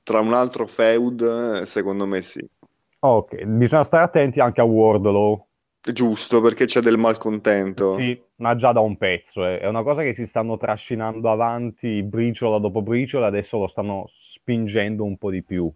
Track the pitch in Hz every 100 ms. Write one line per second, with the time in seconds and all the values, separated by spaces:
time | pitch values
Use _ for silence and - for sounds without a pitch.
0 | - 110 110 120 127 123 110 - 113 117
1 | 123 123 117 117 120 101 98 107 98 98
2 | 98 95 87 - - _ _ _ _ _
3 | 139 113 - - 98 113 123 156 139 165
4 | 175 165 139 135 123 113 117 110 110 104
5 | 101 101 104 107 _ _ _ _ - 120
6 | 120 107 - 120 117 113 127 127 117 113
7 | 113 110 113 107 104 101 95 95 98 95
8 | 123 123 _ _ 117 120 123 117 107 95
9 | 95 90 - - 90 90 98 113 110 147
10 | 147 113 113 120 113 110 117 107 - 113
11 | 113 110 113 110 117 120 120 - 120 107
12 | 101 110 117 113 117 107 104 101 101 120
13 | 131 139 110 101 98 113 95 - 104 98
14 | 90 _ - - - 117 110 107 104 107
15 | 104 95 104 95 - 92 82